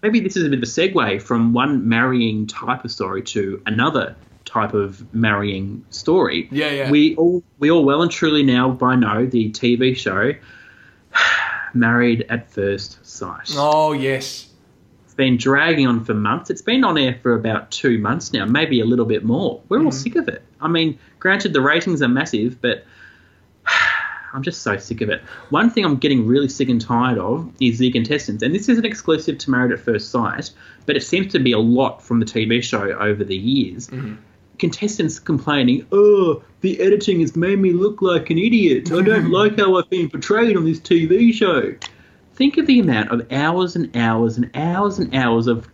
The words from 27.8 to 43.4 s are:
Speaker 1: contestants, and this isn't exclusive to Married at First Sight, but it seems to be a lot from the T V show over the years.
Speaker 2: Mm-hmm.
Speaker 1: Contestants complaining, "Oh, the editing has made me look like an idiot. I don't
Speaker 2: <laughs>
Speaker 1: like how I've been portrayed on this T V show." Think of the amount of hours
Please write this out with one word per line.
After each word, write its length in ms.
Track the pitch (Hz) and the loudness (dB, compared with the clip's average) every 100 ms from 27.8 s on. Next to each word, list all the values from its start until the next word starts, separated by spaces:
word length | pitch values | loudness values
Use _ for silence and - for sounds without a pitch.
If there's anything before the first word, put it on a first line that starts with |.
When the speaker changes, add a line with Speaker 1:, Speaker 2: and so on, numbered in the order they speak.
| 127 | 0
Speaker 1:
contestants, 520 | 123 113 147 - 107 | 0 0 -2 -4 -4
and 100 | 120 | -2
this 140 | 180 214 | -2 2
isn't 180 | 233 226 | 2 0
exclusive 520 | 214 - 156 160 139 | -4 -2 0 0 -6
to 100 | - | -2
Married 220 | 127 123 | 0 0
at 80 | - | -2
First 320 | - 107 - | -2 -4 -2
Sight, 400 | 123 107 - - - - - - | -4 -4 -6 -12 -16 -20 -14 -4
but 120 | 147 | -4
it 60 | |
seems 280 | - 180 190 | -2 -2 0
to 80 | 190 | 0
be 140 | 131 | 2
a 60 | 113 | 2
lot 440 | 113 123 139 - | 2 2 2 -4
from 160 | - 120 | -2 -2
the 60 | 107 | 0
T 180 | 113 110 | -2 0
V 160 | 117 | 0
show 300 | 117 113 98 - | 0 -4 -4 -2
over 240 | 104 104 | -2 -2
the 120 | 98 95 | -2 -4
years. 500 | 107 135 95 90 - | -2 0 -2 -6 -12
Speaker 2:
Mm-hmm. 280 | 127 113 107 _ _ _ _ | -12 -12 -14 _ _ _ _
Speaker 1:
Contestants 600 | 175 - 208 - 165 - | -4 -2 -6 -2 -4 -4
complaining, 680 | - 147 - 143 123 127 - | -4 -2 0 0 2 0 0
"Oh, 500 | 196 208 202 180 151 - _ | 4 6 6 2 -2 -6 _
the 180 | 190 - | -4 0
editing 400 | 190 202 - 180 | 2 2 2 0
has 140 | 160 165 | 0 0
made 220 | 175 196 | 0 2
me 120 | 190 | 2
look 300 | 175 202 208 | 2 0 0
like 280 | 190 170 165 | 0 0 0
an 80 | 165 | 0
idiot. 540 | 214 233 180 123 - | 2 4 4 2 0
I 100 | 165 | 0
don't 300 | 190 220 165 | 2 2 2
Speaker 2:
<laughs> 0 | |
Speaker 1:
like 260 | 180 208 214 | 2 2 2
how 200 | 196 185 | 2 2
I've 120 | 170 | 0
been 200 | 185 165 | -2 -4
portrayed 480 | 143 - 208 233 190 | -6 -2 2 2 2
on 80 | 160 | 0
this 140 | 160 | -2
T 240 | - 170 160 | 2 2 4
V 260 | 190 233 | 4 4
show." 420 | 220 202 151 120 - - - - _ _ | 4 2 2 -2 -6 -16 -20 -20 _ _
Think 240 | - 277 311 | 0 0 2
of 80 | 320 | 4
the 140 | 254 | 4
amount 300 | 180 113 107 | 4 2 0
of 140 | 120 117 | -4 -4
hours 460 | 131 | -2